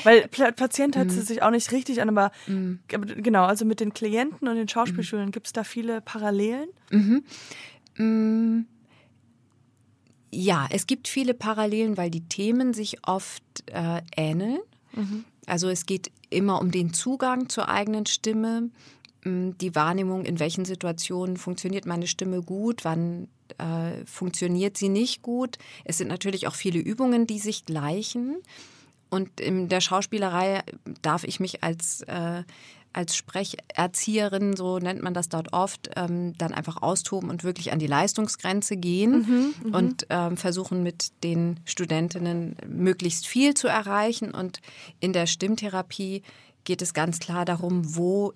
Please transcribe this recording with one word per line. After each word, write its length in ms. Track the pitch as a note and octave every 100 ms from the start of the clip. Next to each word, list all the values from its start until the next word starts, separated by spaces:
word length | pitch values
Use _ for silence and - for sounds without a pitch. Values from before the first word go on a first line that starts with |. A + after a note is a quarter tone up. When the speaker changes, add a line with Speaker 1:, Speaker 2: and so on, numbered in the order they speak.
Speaker 1:
Weil 240 | - A#3 G#3
Pla-, 240 | - B3+
Patient 460 | A#3 B3+ - C#4+ C4+
hört 160 | F#3
Speaker 2:
Mhm. 60 | F3+
Speaker 1:
sich 180 | G#3 A3+
auch 100 | E3
nicht 180 | A#3 -
richtig 320 | B3+ B3+ A#3+
an, 60 | A3
aber, 240 | G#3 G3 - -
Speaker 2:
Mhm. 320 | F#3+ F#3 F3+ -
Speaker 1:
aber 140 | - G3+
genau, 380 | - G#3+ G#3
also 200 | F#3 G#3
mit 140 | A3 A3
den 160 | G#3+
Klienten 540 | - A3 A3 C#4 D4+ B3+
und 80 | A3+
den 100 | G#3+
Schauspielschülern, 580 | A#3 A#3+ F3+ F3 G#3+ G3+
Speaker 2:
Mhm. 40 |
Speaker 1:
gibt's 220 | G3+ -
da 100 | A#3
viele 380 | G#3 A#3+ A3+ A3+
Parallelen? 680 | - A3 G#3 G3+ G#3+ B3 D#4+ - -
Speaker 2:
Mhm. 340 | G#3 G3+ B3+ C#4+ - - - - - _ -
Mm. 720 | A3 A3 A3 A3 A3+ A3+ A3+ _ _ _ _ _ _ _ _ _ _ _ _ _ _ _ _
Ja, 340 | D3 F#3 E3+ C3+
es 160 | F#3+ -
gibt 220 | B3+ -
viele 260 | C4+ C4
Parallelen, 640 | A#3+ G#3+ A3 G#3+ G#3+ A3+ G3
weil 140 | F3
die 140 | E3 E3
Themen 460 | - G3+ A#3+ B3+
sich 320 | A3 G#3+ - -
oft, 360 | F#3+ F#3+ - _ - -
äh, 320 | - E3+ E3+ E3+ -
ähneln. 420 | D#3 E3 G#3 C#4+ A4 _ _
Speaker 1:
Mhm. 320 | - G3+ G#3+ A3+ _ -
Speaker 2:
Also 220 | F3 F#3
es 180 | F3+ -
geht 240 | F#3+ - _ -
immer 300 | - G3 F#3
um 100 | F3+
den 220 | F3+ E3+
Zugang 560 | E3+ B3 C4 B3+ B3+ B3+
zur 200 | - G3+
eigenen 380 | G3+ G#3 G#3+ G#3
Stimme, 640 | - A3 A3 A3 A#3 A#3 - - - - _
mm, 260 | F#3 F3+ F#3 F3+
die 140 | F#3
Wahrnehmung, 500 | E3 D3+ F#3 F#3+ F#3
in 160 | - E3+
welchen 240 | D#3 E3+
Situationen 720 | F#3 F#3 F3+ E3+ - F3+ F#3 F3+
funktioniert 500 | - F3+ F#3 F#3+ F#3+
meine 200 | F3 F3
Stimme 340 | - F#3 F3+
gut, 420 | E3+ F#3+ A3 A#3
wann, 440 | E3 E3 E3+ F3 F3+ _ - -
äh, 460 | E3 E3 E3 -
funktioniert 720 | - - F3+ - F3+ F3 G3 G3+
sie 120 | G3
nicht 340 | G3 B3 -
gut. 340 | - A#3+ B3+ - - -
Es 140 | - -
sind 100 | F#3
natürlich 400 | F#3 G3 F#3+ -
auch 60 | -
viele 240 | F#3+ E3+
Übungen, 460 | - A3 C4 A#3+ A3+
die 100 | G#3+
sich 260 | G#3 G#3
gleichen. 720 | - D#3 C#3+ F3+ G#3+ A#3+ B3 E4 - - - - - _ -
Und 320 | F#3+ F#3+ -
in 280 | A2 F#3 F3
der 120 | F#3
Schauspielerei 800 | - - G3+ A3 G3 F3 F#3+ G3 - - - -
darf 220 | D#3 E3
ich 160 | E3+ -
mich 240 | F#3 -
als, 400 | E3 E3 - -
äh, 400 | - F3+ E3+ F3 E3+ - - - _
als 220 | - E3+
Sprecherzieherin, 1400 | - - F#3+ G3 - - - F3+ - - G#3+ G#3 G3 G3+ F#3+
so 220 | F#3 F#3
nennt 220 | F3+ F#3+
man 120 | F3+
das 140 | F3+ E3+
dort 240 | D#3+ E3
oft, 380 | F3+ G3 - - -
ähm, 400 | F3 F3 F3 E3
dann 140 | E3
einfach 300 | - - E3
austoben 480 | - F#3+ - G3 F3
und 140 | E3+
wirklich 280 | F3 F3+ -
an 60 | D#3
die 80 | D#3
Leistungsgrenze 880 | C#3+ G3 - G#3+ - F#3 G3 - G3
gehen 360 | F3 F3+ A3 B3+ A3
Speaker 1:
Mhm, 260 | B3 C4+ D4 A3+
mhm. 60 |
Speaker 2:
und, 320 | G#3 B3 B3+ -
ähm, 260 | F3 F3 F3
versuchen, 460 | F#3 F3+ F#3 F#3
mit 300 | F3 E3+ - -
den 380 | E3+ E3+ E3+ E3+ -
Studentinnen 920 | - E3+ D#3+ E3 F3+ F3 E3+ E3+ - -
möglichst 640 | - F3+ F#3 F3+ E3 -
viel 260 | A#3+ C#4+
zu 140 | C#4+ -
erreichen. 640 | A3 G3+ G3+ G#3+ A#3 G#3
Und 280 | - F#3 - - - - -
in 140 | F3+
der 140 | F#3 E3+
Stimmtherapie 960 | - G3 A3 G#3 F#3+ F3+ - F#3+ G3 - - - _
geht 180 | - F3+
es 100 | F3+
ganz 260 | - E3 E3
klar 240 | - F3
darum, 500 | F3 E3+ F3 F3+ D#3+ E3
wo 360 | F3 G3 G3+